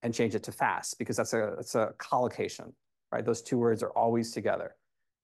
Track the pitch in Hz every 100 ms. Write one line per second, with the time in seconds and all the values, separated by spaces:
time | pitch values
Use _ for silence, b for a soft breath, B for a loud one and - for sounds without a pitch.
0 | 120 110 117 107 - - 110 92 - -
1 | 131 113 110 113 107 87 - 120 107 -
2 | - 131 123 - - - - - _ _
3 | _ 117 117 120 - 127 117 110 - -
4 | 117 117 113 - 104 95 87 - _ _
5 | _ _